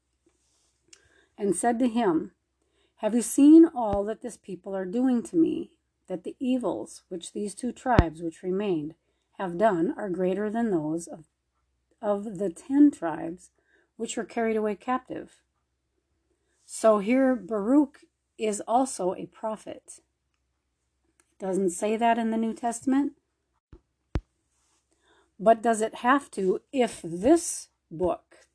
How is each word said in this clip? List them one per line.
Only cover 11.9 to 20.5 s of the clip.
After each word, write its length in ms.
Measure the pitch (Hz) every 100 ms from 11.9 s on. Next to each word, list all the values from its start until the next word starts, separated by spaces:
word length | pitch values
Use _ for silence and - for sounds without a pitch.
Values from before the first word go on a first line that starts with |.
| _
of 360 | 214 202 214 180
the 120 | 196
ten 400 | 175 - 277 294
tribes 600 | - 165 156 165 180 - _ _ _ _ -
which 180 | 226 -
were 80 |
carried 320 | 220 240 226 220
away 180 | 214
captive?'" 680 | 208 - 254 - - - _ _ _ _ _ _ _ _ _ _ _ _ _ _
So 320 | - 220 208
here 360 | 196 254 262
Baruch 720 | 254 180 220 202 285 285 - _ _ _ -
is 240 | 214 202 -
also 460 | 233 262 - 185
a 100 | -
prophet. 760 | - - 220 220 - - - - _ _ _ _ _